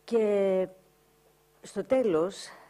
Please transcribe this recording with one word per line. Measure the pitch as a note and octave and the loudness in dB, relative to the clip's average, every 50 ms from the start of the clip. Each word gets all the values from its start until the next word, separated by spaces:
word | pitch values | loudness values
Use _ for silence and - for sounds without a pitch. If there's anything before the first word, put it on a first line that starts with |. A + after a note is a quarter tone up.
| _ | _
Και | - A3+ A3+ G#3+ G#3 G#3 G3+ G3 G3 F#3+ F#3 F#3 F#3 - - _ _ _ _ _ _ _ _ _ _ _ _ _ _ _ _ | -2 0 0 2 2 2 2 2 2 2 0 -2 -4 -6 -18 _ _ _ _ _ _ _ _ _ _ _ _ _ _ _ _
στο | - - - G3+ F#3 | -20 -14 -10 -8 -4
τέλος | - C4 C4 B3 G#3+ E3 D#3 E3 F#3+ G3 - - - - - - - | 0 0 2 2 2 2 2 0 0 -4 -8 -16 -18 -20 -20 -20 -20